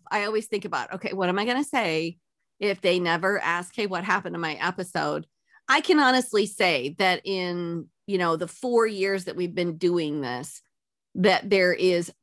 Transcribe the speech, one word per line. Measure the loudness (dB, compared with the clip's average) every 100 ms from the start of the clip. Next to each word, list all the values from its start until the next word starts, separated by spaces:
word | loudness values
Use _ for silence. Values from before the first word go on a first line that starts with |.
| -4
I | -2
always | 0 -2 -2
think | -6
about, | -4 -6 -6
"Okay, | -8 -6
what | -2 0
am | 0
I | 0
gonna | -2 0
say | -2 0 -2 -4 -8 _ _ _ _
if | -2 0
they | 2 2
never | 2 2 2 0
ask, | 0 -2 -4 -6
'Hey, | -4
what | -4 0
happened | 0 0 -6
to |
my | -4
episode?'" | -2 -4 -4 -6 -2 -2 -4 -8 _ _ _ 0
I | 0
can | 6 6
honestly | 6 4 2 0 0
say | 2 2 2 -2 0
that | 2 2 -2
in, | -4 -2 -4 -4 -6 -8 _ -4
you | 0
know, | 2 0
the | -2
four | -6 0 2 2
years | 0 -2 -2 -4
that | -6
we've | -4 -2
been | -4 0
doing | 0 2 0 -2
this, | -4 -6 -8 -16 _ _ _ _ _ 0
that | 4 4 2
there | 2 4
is | 4 2 2 -2 -10